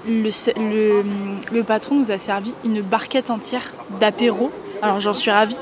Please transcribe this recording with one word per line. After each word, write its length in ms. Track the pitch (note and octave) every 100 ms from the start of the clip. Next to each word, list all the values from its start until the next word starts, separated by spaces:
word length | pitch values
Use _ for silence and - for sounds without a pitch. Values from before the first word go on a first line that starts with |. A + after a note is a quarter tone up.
| A3
le, 240 | A3+ G#3+ - A#3+ A3
le, 440 | G#3+ G#3+ G#3+ G#3 G3+ G3+ G3 G3 -
le 100 | A#3
patron 320 | A3 G#3+ - C#4+
nous 160 | A3
a 60 | G3
servi 360 | - G3+ G#3+ -
une 160 | A#3 G#3+
barquette 480 | F#3+ A3 - C4+ B3+
entière 420 | A3 - B3 - - - F#3+
d'apéro. 540 | G#3+ G#3 A#3+ - C#4 - - G3+
Alors 180 | G#3+ G3
j'en 140 | G3+
suis 160 | G3+ A3
ravie. 240 | G#3 A3 B3+